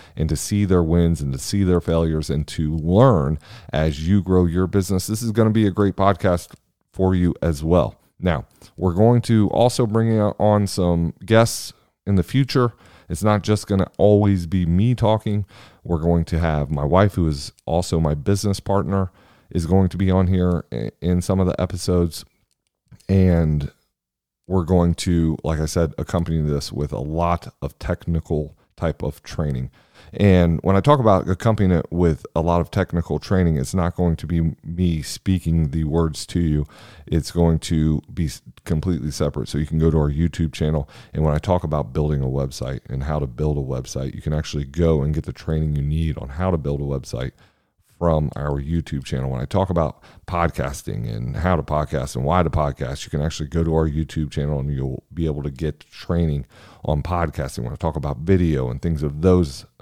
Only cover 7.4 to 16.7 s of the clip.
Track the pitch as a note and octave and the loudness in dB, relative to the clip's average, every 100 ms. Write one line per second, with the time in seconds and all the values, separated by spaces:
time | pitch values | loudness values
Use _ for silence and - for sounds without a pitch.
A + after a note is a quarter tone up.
7.4 | E2+ D2 D#2+ F2 A#1 - _ - F2+ D2+ | -2 -2 2 2 2 -4 _ -6 -2 -2
8.4 | - _ - - F#2 F2 A2+ A#2+ - A2+ | -4 _ -20 -4 -2 4 4 4 4 2
9.4 | G2+ - A#2+ - A#2 A2 A2+ A2 G#2 - | 4 2 2 2 0 0 0 2 0 0
10.4 | G#2+ G#2 G2+ - F2+ E2+ E2+ - F#2 A2 | 2 2 0 0 0 2 -2 -4 2 4
11.4 | A#2 - - - _ _ - G2 F2 C3 | 4 0 -10 -16 _ _ 0 0 2 0
12.4 | C3 C#3 A#2+ - - - - F#2 G#2+ G#2 | 0 2 0 -2 -16 -20 -12 -2 0 2
13.4 | G#2 G#2+ - G2 F#2 - G#2 G#2 G#2 G2 | 2 -2 0 0 0 2 6 6 6 2
14.4 | E2 F#2+ E2 F2 A#2 A#2+ G#2+ G#2+ A2 G#2 | 0 0 2 2 2 2 2 2 0 -4
15.4 | G2 - - _ - E2 E2+ E2+ E2 E2 | -4 -12 -20 _ -6 -2 2 2 0 0
16.4 | E2 D2+ C#2+ | 0 0 -2